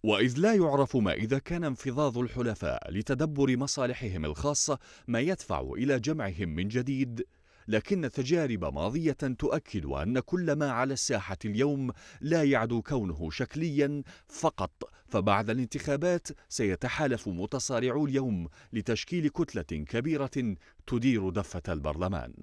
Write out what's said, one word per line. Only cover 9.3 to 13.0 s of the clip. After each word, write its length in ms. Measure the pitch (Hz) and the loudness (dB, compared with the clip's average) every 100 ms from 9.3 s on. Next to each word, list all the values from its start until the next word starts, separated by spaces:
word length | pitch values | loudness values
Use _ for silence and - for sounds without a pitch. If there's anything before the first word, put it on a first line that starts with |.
| 123 151 156 - 101 | 0 0 0 -2 -6
أن 340 | 71 67 87 127 | -2 -2 0 0
كل 340 | - 180 170 | 0 -2 0
ما 180 | 147 143 | 0 0
على 220 | 120 131 | 0 0
الساحة 440 | 135 - 113 92 95 | 0 -2 -2 -2 -6
اليوم 460 | 110 104 143 139 127 - - - | -2 2 2 2 -2 -6 -18 -8
لا 220 | 147 165 | 0 4
يعدو 380 | 147 131 113 117 | 4 4 2 0
كونه 480 | - 135 | 0 -2